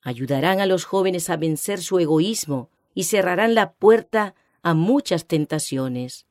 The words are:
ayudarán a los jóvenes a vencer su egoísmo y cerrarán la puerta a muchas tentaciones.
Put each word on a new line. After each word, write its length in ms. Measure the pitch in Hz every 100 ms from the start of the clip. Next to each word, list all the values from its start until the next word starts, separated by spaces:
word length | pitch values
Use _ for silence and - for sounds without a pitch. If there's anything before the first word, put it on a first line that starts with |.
ayudarán 600 | 131 120 127 135 156 190
a 40 | 196
los 200 | 185 -
jóvenes 440 | 190 190 180 165
a 60 | 165
vencer 460 | 160 151 - 202
su 180 | 170 185
egoísmo 680 | 160 156 185 220 - 135 - _ _
y 100 | -
cerrarán 520 | 185 208 185 180 226 226
la 180 | 185
puerta 640 | _ 202 226 - 220 208 _ _ _
a 120 | 175
muchas 540 | 160 180 277 - 170 -
tentaciones. 1000 | 160 151 156 - 135 131 123 127 - _